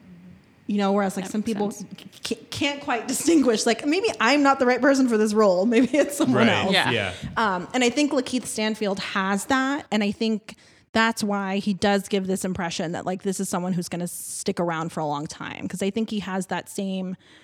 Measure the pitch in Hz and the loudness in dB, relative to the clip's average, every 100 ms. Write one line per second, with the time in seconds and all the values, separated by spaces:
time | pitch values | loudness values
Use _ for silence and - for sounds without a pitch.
0 | - - 180 - _ _ - 208 196 196 | -20 -20 -20 -20 _ _ -4 0 2 2
1 | 196 190 185 214 214 208 208 208 190 - | 0 -2 -4 -4 -4 -2 -4 -6 -12 -16
2 | - - - 226 - - 285 285 - 240 | -20 -12 -8 -8 -8 -6 -4 -4 -4 -4
3 | 233 247 - 330 247 220 - 226 285 330 | -2 -2 4 4 6 4 2 0 0 0
4 | 440 - 226 294 277 269 247 247 254 269 | 0 2 2 4 4 4 2 4 4 4
5 | 262 220 214 208 208 175 240 233 247 302 | 4 4 2 4 6 6 4 4 4 4
6 | - - 311 254 233 202 202 190 151 117 | 2 2 2 4 4 4 2 2 2 2
7 | 98 90 - - 220 180 170 254 240 240 | 0 -4 -6 -2 0 0 -2 0 2 2
8 | 294 285 262 254 - - 214 220 208 190 | 2 0 -2 -4 -4 -4 -2 -2 -2 -4
9 | - 202 190 196 - 269 262 277 - 214 | -4 -2 0 -2 0 0 0 -2 -2 0
10 | 208 208 226 214 - - _ _ _ 220 | 0 0 -2 -2 -6 -20 _ _ _ 0
11 | 226 226 208 202 196 196 208 185 208 202 | 2 0 -2 -2 -2 -2 -2 0 2 2
12 | 196 202 185 190 190 185 170 - 165 175 | 0 -2 -2 -2 -2 -4 -4 -4 -4 -6
13 | - 185 202 185 190 190 180 180 175 175 | -6 -6 -4 -4 -4 -4 -2 -2 -4 -6
14 | 175 - - - - 190 175 160 170 - | -6 -8 -12 -8 -4 -2 -2 -2 -4 -6
15 | 156 143 156 - - - - 180 196 214 | -4 -4 -8 -10 -12 -10 -10 -6 -4 -2
16 | 220 214 185 190 185 175 - - 196 190 | -4 -4 -4 -6 -4 -6 -8 -8 -6 -6
17 | 185 185 _ - | -6 -10 _ -20